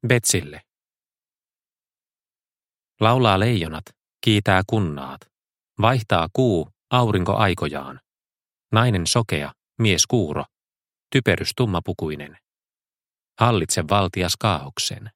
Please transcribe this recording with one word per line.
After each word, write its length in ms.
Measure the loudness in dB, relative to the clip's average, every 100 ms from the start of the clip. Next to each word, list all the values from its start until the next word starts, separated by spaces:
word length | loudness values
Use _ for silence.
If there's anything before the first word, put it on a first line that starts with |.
| 2
Betsille. 540 | 0 2 -2 -4 -16 _ _ _ _ _ _ _ _ _ _ _ _ _ _ _ _ _ _ _ _ _ _ _ _
Laulaa 400 | 2 4 4 4
leijonat, 460 | 2 0 -2 -8 -14 _ _ _
kiitää 400 | 0 2 2 0 2
kunnaat. 540 | -2 -2 -6 -12 -16 _ _ _ _ _ -2
Vaihtaa 460 | 0 0 0 0 0
kuu 360 | 0 2 2 -2 _ _
aurinkoaikojaan. 1080 | 0 2 2 0 0 0 0 -4 -6 -12 -18 _ _ _ _ _ _ _
Nainen 360 | 2 2 0 0
sokea, 440 | -2 0 -4 -6 -12 _ _
mies 280 | 0 2 2
kuuro. 380 | 0 0 -4 -8 _ _ _ _ _ _
Typerys 400 | 0 2 0 -2 -2
tummapukuinen. 800 | 0 0 -4 -6 -6 -8 -12 -20 _ _ _ _ _ _ _ _ _ _
Hallitse 440 | 2 2 0 -4 0
valtias 480 | 0 0 -2 -4 -2
kaaoksen. 760 | -2 -2 -6 -8 -8 -8 -16